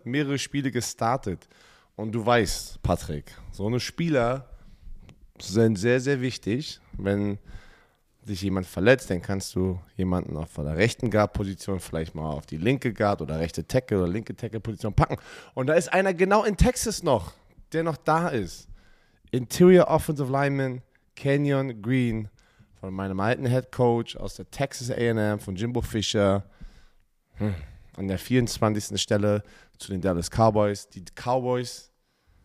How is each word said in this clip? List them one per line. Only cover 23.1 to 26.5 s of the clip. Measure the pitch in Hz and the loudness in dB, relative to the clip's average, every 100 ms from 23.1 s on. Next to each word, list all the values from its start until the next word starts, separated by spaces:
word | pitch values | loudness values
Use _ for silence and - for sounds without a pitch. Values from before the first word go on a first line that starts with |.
| 95 | 0
alten | 107 135 127 | 0 0 0
Head | 127 - | 0 -2
Coach | - 120 117 113 - | 2 2 2 -2 -8
aus | - - | -10 -12
der | 92 | -12
Texas | - 139 - 120 | -6 -6 -4 -6
A | 123 | 0
and | 117 113 | 0 2
M, | 104 104 | 0 -2
von | - 92 | -4 -4
Jimbo | 120 120 | -4 -4
Fisher. | - 110 - 110 98 101 - | -2 -2 0 2 4 2 -2